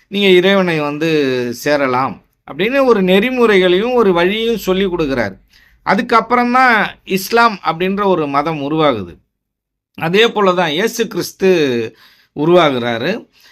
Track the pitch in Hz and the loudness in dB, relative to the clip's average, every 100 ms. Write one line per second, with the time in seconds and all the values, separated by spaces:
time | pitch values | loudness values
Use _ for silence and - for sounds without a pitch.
0 | _ 196 196 180 185 196 180 160 147 147 | _ -2 4 4 4 2 0 -2 -4 -4
1 | 165 156 135 127 120 120 147 147 135 127 | -2 0 0 -2 -4 -6 -2 0 0 0
2 | 131 92 _ _ - 139 208 277 262 214 | -2 -6 _ _ -18 -6 -2 0 2 2
3 | 185 190 247 254 226 196 185 180 233 247 | 2 2 2 0 2 4 2 0 0 2
4 | 208 170 180 214 226 220 - 185 196 170 | 2 2 0 0 -2 -4 -2 -2 -2 -2
5 | 147 127 101 98 _ _ _ _ - 196 | -4 -2 -4 -8 _ _ _ _ -2 -2
6 | 240 233 - 247 240 254 254 220 175 - | 2 0 2 0 0 2 2 2 0 -8
7 | - 190 - 233 233 196 165 160 185 196 | -6 -4 -2 0 2 0 -6 -4 -4 0
8 | 202 180 147 139 151 156 139 156 151 113 | 0 0 0 -2 -2 -4 -4 0 0 0
9 | 87 76 _ _ _ _ _ _ _ - | -6 -14 _ _ _ _ _ _ _ -8
10 | 160 190 226 202 196 180 170 151 233 240 | -2 2 2 2 0 0 -2 -2 -4 -4
11 | 214 175 - - 190 175 143 117 110 - | -6 -4 -8 -2 0 2 2 -2 -4 -12
12 | _ _ _ - 156 175 156 127 120 117 | _ _ _ -4 2 4 4 0 -4 -4
13 | 147 247 - _ _ | -4 -6 -10 _ _